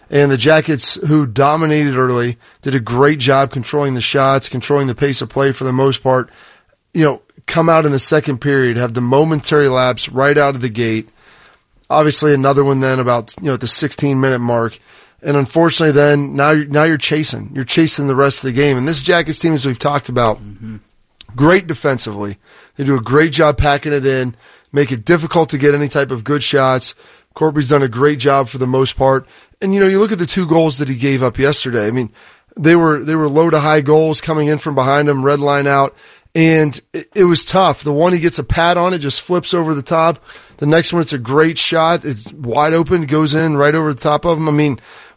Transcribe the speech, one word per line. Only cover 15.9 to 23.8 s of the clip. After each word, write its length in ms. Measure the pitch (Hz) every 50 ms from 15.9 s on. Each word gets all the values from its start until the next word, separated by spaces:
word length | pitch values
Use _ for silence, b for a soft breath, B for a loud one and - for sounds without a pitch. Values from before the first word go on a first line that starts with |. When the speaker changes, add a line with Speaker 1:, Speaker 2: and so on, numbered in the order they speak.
Speaker 1:
then, 440 | 139 147 147 147 147 143 143 139 139
now 140 | 139 143 151
you're, 160 | 156 151 147
now 180 | 143 143 151 156
you're 140 | 165 160
chasing. 540 | 135 - - 156 156 143 - 120 110 101 - -
You're 100 | 135 123
chasing 440 | - - 165 165 151 - - 143
the 80 | 139 131
rest 240 | 131 139 139 - -
of 80 | -
the 60 | 135 117
game. 220 | 135 143 143 135
And 100 | 123 127
this 160 | 156 160 139 -
Jackets 340 | 180 175 170 165 160 151
team, 160 | - - 165 156
as 120 | 139 127
we've 100 | 139 123
talked 320 | - - 143 143 135 - -
about, 280 | 120 123 120 110 104 110
Speaker 2:
Mm-hmm. 380 | 104 101 98 95 117 110 110 104 _ _ _ _ _ _ _ _ - - 107
Speaker 1:
great 320 | 123 143 165 185 196 175
defensively. 720 | 160 139 - - 143 131 117 - 113 101 101 104 101 98 b b b b b b b b
They 100 | - 139
do 120 | 139 139
a 40 | 127
great 320 | 110 113 131 151 160 165 135
job 240 | 165 156 151 135
packing 360 | - 147 147 143 139